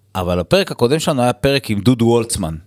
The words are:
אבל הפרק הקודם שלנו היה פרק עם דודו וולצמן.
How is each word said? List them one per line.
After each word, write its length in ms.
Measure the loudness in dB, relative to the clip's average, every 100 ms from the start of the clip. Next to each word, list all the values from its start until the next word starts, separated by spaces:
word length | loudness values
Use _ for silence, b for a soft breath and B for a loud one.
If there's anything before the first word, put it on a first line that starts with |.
| _ -6
אבל 240 | -2 -2
הפרק 320 | 0 0 0
הקודם 280 | -2 0 0
שלנו 220 | -2 0
היה 120 | 0
פרק 360 | 0 0 0 -2
עם 100 | 0
דודו 240 | 2 2 4
וולצמן. 500 | 2 0 -6 -6 -8